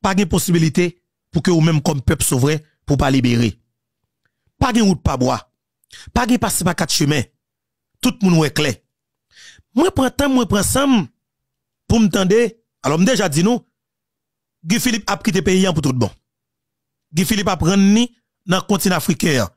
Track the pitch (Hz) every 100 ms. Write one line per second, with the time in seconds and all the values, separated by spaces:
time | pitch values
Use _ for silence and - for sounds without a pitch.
0 | 202 190 190 180 - 175 160 - 175 -
1 | _ _ _ 165 - 170 160 156 - 143
2 | - - - 135 135 156 - _ - 131
3 | 143 135 123 120 117 - _ _ _ _
4 | _ _ _ _ _ _ 262 233 208 175
5 | - 135 127 120 - _ _ _ _ -
6 | - - 240 247 214 - 175 175 165 -
7 | 143 151 - _ _ _ _ _ _ _
8 | 254 - 190 165 151 147 147 - _ _
9 | _ _ _ _ - - _ 226 359 311
10 | 262 - 285 262 226 202 180 254 277 240
11 | 143 _ _ _ _ _ _ _ _ 233
12 | 214 202 185 220 233 - _ _ 131 156
13 | 196 247 196 143 185 240 _ _ _ _
14 | _ _ _ _ _ _ 160 226 254 226
15 | - 202 - 185 185 185 190 156 151 127
16 | 107 - _ _ _ _ _ _ _ _
17 | _ 156 185 214 190 180 160 196 196 214
18 | 240 _ _ _ - 180 - 202 294 262
19 | - 160 180 135 98